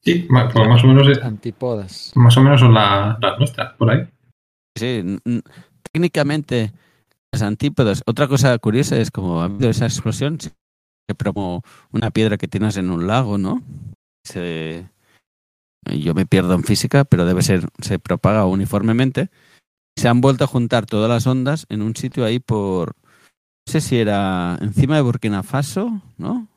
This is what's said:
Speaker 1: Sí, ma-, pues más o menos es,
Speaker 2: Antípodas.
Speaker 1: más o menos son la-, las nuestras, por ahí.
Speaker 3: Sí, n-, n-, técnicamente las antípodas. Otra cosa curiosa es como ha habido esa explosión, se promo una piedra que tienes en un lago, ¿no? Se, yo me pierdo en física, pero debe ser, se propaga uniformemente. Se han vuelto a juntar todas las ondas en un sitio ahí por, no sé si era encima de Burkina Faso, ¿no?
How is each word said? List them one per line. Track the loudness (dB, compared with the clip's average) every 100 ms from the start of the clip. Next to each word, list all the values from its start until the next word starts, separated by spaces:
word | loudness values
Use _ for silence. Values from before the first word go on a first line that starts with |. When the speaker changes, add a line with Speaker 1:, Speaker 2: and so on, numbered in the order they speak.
Speaker 1:
Sí, | 0 -2 2
ma-, | 2 4
pues | 2 6
más | 6
o | 8
menos | 8 6
es, | 4
Speaker 2:
Antípodas. | -2 -8 -10 -8 -6 -6 -8 -16 -4 6
Speaker 1:
más | 6 8
o |
menos | 6 6
son | 6
la-, | 6 4 2 0 0
las | -2 0
nuestras, | -4 -4 -10
por | _ 2
ahí. | 2 -2 _ _ _ _ _ _ -8
Speaker 3:
Sí, | -6 -4
n-, | -6 -6 -4
n-, | -6 -6 -20 _ _ -8
técnicamente | -2 -2 0 -2 -2 -2 -4 -4 -8 _ _ _ _ _
las | -4
antípodas. | -4 -2 -2 0 0 0 -4
Otra | -2 0
cosa | 2 2 2
curiosa | 0 0 0 -2
es | -2
como | -4 -4 -2
ha | -4
habido | -2 -2
esa | 0 -2
explosión, | -2 -4 -4 -6 -6
se | -12 _ _ _ _ _ -12 -6
promo | -4 -4 -6 -6 -10 -20 _
una | -6 -4
piedra | 0 0 -2
que | -6
tienes | -4 -2 -2
en | -4
un | -4 -2
lago, | -2 -2 -4
¿no? | -4 -6 -10 -16 -18 -20 _ _
Se, | -16 -10 -8 -8 -10 -12 -16 _ _ _ _ _ _ _ _ _ -8
yo | -4 -2
me | -2 2
pierdo | 2 2 0
en |
física, | 0 -2 2 2 4
pero | 2 2
debe | 0
ser, | 2 0 -2 -10
se | -6 -6
propaga | -4 -2 2 2 2
uniformemente. | 0 -2 -2 0 0 0 -2 -6 _ _ _ _ _ _ -2
Se | 2
han | 4
vuelto | 4 2
a | 0
juntar | 0 0 -2 0
todas | -2 0
las | 0 0
ondas | -2 -4 -6 -6
en | -6
un | -6 -6
sitio | -8 -4 -2
ahí | -4
por, | -4 -4 -2 -2 -4 -10
no | _ _ _ _ _ _ -4
sé | -4
si | 0 0
era | 0 0 0 -2 -4 -4
encima | -4 0 2 2
de |
Burkina | 0 -2 -4 -4
Faso, | -4 -6 -4 -6 -6 -8 -12 -12
¿no? | -8 -8 -10